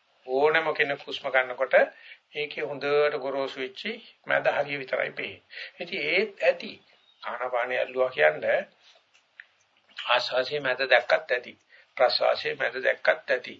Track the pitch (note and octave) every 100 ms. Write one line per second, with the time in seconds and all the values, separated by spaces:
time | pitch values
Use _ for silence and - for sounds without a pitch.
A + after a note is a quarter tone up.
0 | _ _ B2+ C3 D3+ D#3+ D#3+ D3+ C#3+ -
1 | - C3 C#3 B2+ B2+ B2 C3 F#3+ C#4 -
2 | - - _ D3+ D3 - C#3+ C#3 C#3+ D3
3 | D3 C#3+ C3+ C3+ C3+ C3+ B2+ - G#3 A#3
4 | - _ C#3+ C#3 D3 C#3+ C#3+ C#3+ C3 B2+
5 | D3+ D3 A2 F#2+ _ - - - F3 F#3
6 | D3 F3+ G#3+ - E3+ F3 - - _ _
7 | _ _ G#2+ A#2+ B2 B2 B2+ B2+ A#2+ B2+
8 | B2+ C#3+ D3+ D3 A2+ D3+ G3 _ _ _
9 | _ _ _ _ - _ _ _ _ -
10 | - B2 - B2 B2+ D3 C3+ B2+ C3 B2
11 | - D#3+ - B2 A2 - _ - _ -
12 | B2 - A#2+ A#2 D3+ C#3+ B2 B2+ B2 A#2
13 | - - - B2+ B2+ -